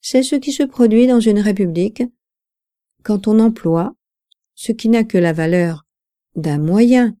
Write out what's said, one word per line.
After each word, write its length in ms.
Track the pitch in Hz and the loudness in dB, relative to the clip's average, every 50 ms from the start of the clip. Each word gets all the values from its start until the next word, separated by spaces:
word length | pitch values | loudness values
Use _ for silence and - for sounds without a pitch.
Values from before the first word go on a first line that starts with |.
C'est 220 | - - - 262 262 | -12 -2 -2 -2 0
ce 120 | 262 302 | 0 -4
qui 180 | 285 269 294 277 | -4 -4 -6 -4
se 100 | - 294 | -4 -4
produit 440 | 269 - - 247 226 214 226 247 | -4 0 2 2 4 4 4 4
dans 120 | 254 247 240 | 4 2 2
une 200 | 220 226 208 202 | 2 2 0 2
république 640 | 202 214 202 196 196 175 160 170 180 214 220 - 247 247 _ _ _ _ _ _ _ _ _ _ _ _ _ _ _ _ _ _ _ | 0 0 0 0 -2 -2 -2 -4 -4 -4 -4 -6 -8 -8 _ _ _ _ _ _ _ _ _ _ _ _ _ _ _ _ _ _ _
quand 240 | - 214 196 202 | -4 -4 -2 0
on 120 | 220 214 220 | 2 2 4
emploie 540 | 220 226 226 - - 165 165 165 175 233 - _ _ _ _ _ _ _ _ _ _ _ _ | 4 2 0 -2 -4 -2 -2 -2 -2 -6 -10 _ _ _ _ _ _ _ _ _ _ _ _
ce 180 | - - - | -16 -8 -8
qui 160 | 226 226 - | -8 -4 0
n'a 160 | 220 226 226 220 | 0 0 0 0
que 140 | 220 - | 0 0
la 160 | 185 170 170 160 | 0 0 0 -2
valeur 520 | 160 160 160 175 180 175 170 165 151 _ _ _ _ _ _ _ _ _ _ _ | -2 -2 -2 0 0 0 -2 -4 -8 _ _ _ _ _ _ _ _ _ _ _
d'un 240 | - 151 156 147 147 | -8 -6 -4 -4 -2
moyen 580 | 151 160 180 208 233 240 247 254 247 226 196 _ | -2 0 2 2 4 4 4 2 2 0 -4 _